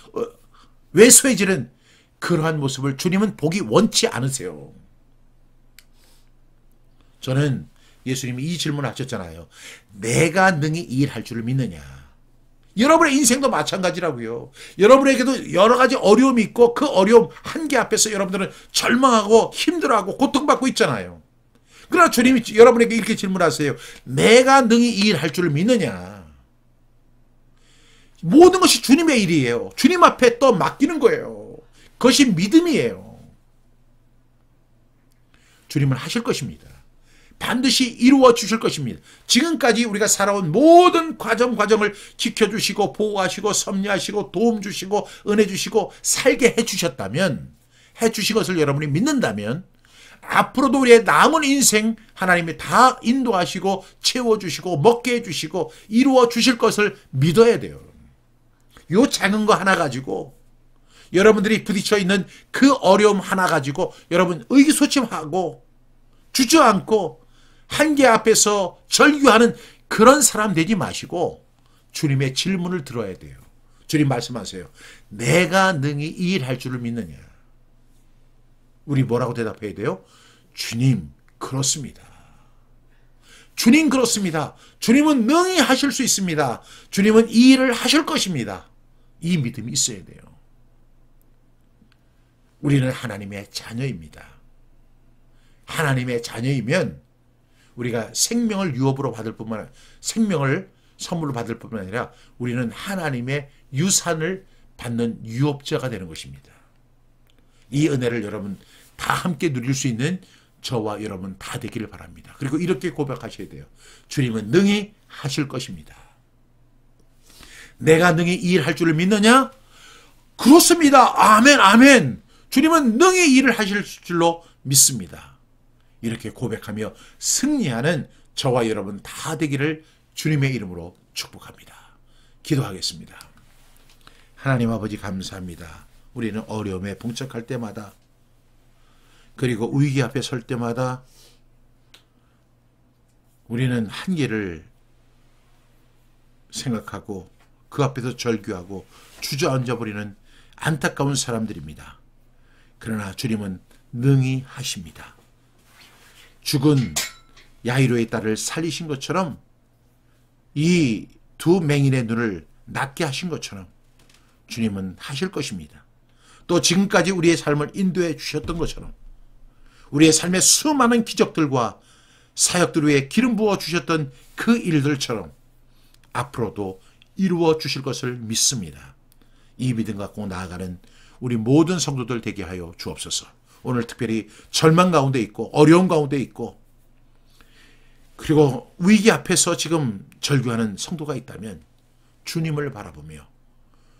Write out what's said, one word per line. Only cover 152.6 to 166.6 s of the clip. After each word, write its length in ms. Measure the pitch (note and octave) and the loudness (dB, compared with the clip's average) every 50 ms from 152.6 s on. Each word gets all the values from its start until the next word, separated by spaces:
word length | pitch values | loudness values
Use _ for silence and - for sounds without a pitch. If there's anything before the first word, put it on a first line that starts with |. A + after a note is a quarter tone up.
| _ _ _ - | _ _ _ -16
그러나 340 | - A#2 A2 G#2+ G#2 F#2+ F#2+ | -10 -10 -8 -8 -8 -10 -10
주님은 460 | - - A#2+ A2 G#2 G#2 F#2+ F#2 F2+ _ _ _ _ _ _ | -8 -6 -4 -4 -4 -6 -8 -10 -12 _ _ _ _ _ _
능히 520 | - A#2 B2+ C#3 C#3 C3+ B2+ C3 C3 C3 C3+ | -8 -2 2 2 2 2 2 0 -4 -6 -8
하십니다. 720 | - - - C3 - - G2 E2 D#2+ - - - - _ _ _ _ _ _ _ _ _ _ _ _ _ _ - - _ _ _ _ _ _ - _ _ _ | -12 -14 -12 -10 -10 -10 -12 -14 -18 -20 -20 -20 -20 _ _ _ _ _ _ _ _ _ _ _ _ _ _ -20 -20 _ _ _ _ _ _ -20 _ _ _
죽은 540 | - - - C#3 C#3 D3+ D3 C3+ A2+ F2 D2+ - - - - _ _ _ _ - - _ _ _ - | -10 -6 -4 0 2 2 2 2 0 -2 -6 -8 -10 -10 -14 _ _ _ _ -20 -20 _ _ _ -8
야이로의 420 | A2+ B2 C3+ C3+ A2+ B2 A#2 A2+ A2 | -4 -2 0 0 2 0 0 -2 -4
딸을 300 | A#2+ A2 G#2 G#2+ A2 G#2+ | -6 -6 -4 -4 -6 -6
살리신 500 | - - - E3 E3 E3 C3+ - E3+ D3+ | -6 -8 -8 -6 -6 -6 -8 -8 -10 -10
것처럼 500 | C#3 C3+ - - D3+ F#3 F#3+ D3+ - - _ _ _ _ _ _ _ _ _ _ _ _ _ _ _ _ _ _ _ _ _ _ - | -10 -10 -8 -6 -4 -4 -4 -6 -8 -14 _ _ _ _ _ _ _ _ _ _ _ _ _ _ _ _ _ _ _ _ _ _ -6
이 520 | C#3+ D#3 F3 F3+ F3 D3+ A#2+ G#2+ F2+ - - _ _ _ _ _ - | -2 0 2 2 2 2 0 -2 -4 -8 -14 _ _ _ _ _ -4
두 240 | - D#3+ F3+ G3 | 0 0 2 2
맹인의 440 | D#3+ C#3+ C#3+ C#3+ C#3 C3+ B2+ B2+ A#2 | 2 0 0 2 2 2 0 0 -2
눈을 420 | G#2+ A#2 A#2 A#2+ G#2+ F#2 D#2+ D2+ _ _ _ - | -4 -4 -4 -4 -4 -6 -8 -12 _ _ _ -18
낫게 380 | - F#2+ A#2+ C3+ C#3 - - E3+ | -12 -8 -8 -8 -8 -6 -8 -6
하신 260 | C#3+ C3+ - F#3 F3 | -6 -6 -8 -8 -10
것처럼 380 | D3 A2+ - - G2+ G2 F2+ - _ _ _ _ _ _ _ _ _ _ _ _ _ _ _ - | -10 -10 -12 -14 -16 -16 -20 -20 _ _ _ _ _ _ _ _ _ _ _ _ _ _ _ -14
주님은 480 | - A#2 A2+ G#2+ G2 F#2+ F#2+ F#2 F2+ - | -8 -4 -4 -4 -4 -6 -10 -10 -12 -14
하실 320 | - - C#3 C3+ F#3 F#3+ | -16 -12 -10 -8 -8 -8
것입니다. 560 | - E3+ C#3+ - G#2 F2 D2+ - - - _ _ _ _ _ _ _ _ _ _ _ _ _ - | -8 -8 -10 -10 -10 -14 -16 -18 -20 -20 _ _ _ _ _ _ _ _ _ _ _ _ _ -2
또 140 | F3 E3 | -2 0